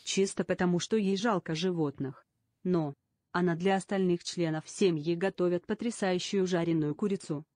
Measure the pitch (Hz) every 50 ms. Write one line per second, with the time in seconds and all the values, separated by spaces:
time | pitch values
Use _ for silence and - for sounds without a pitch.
0 | - - - 190 196 196 - - 180 - 185 180 185 180 175 175 - - 220 220
1 | 202 190 196 190 202 240 208 175 - - 160 156 175 185 180 165 156 143 135 -
2 | 139 131 131 - _ _ _ _ _ _ _ _ _ 185 180 170 156 143 143 -
3 | _ _ _ _ _ _ - 175 180 175 165 160 180 196 190 190 - - 202 190
4 | 190 180 175 170 - - - 180 170 160 156 156 - - - - 208 185 165 151
5 | 147 165 170 170 185 190 - - 180 175 180 175 - - 214 - 220 240 220 -
6 | 208 190 185 185 - - - 196 185 180 185 170 170 170 165 160 151 147 147 -
7 | 214 202 196 185 - - 156 143 156 - _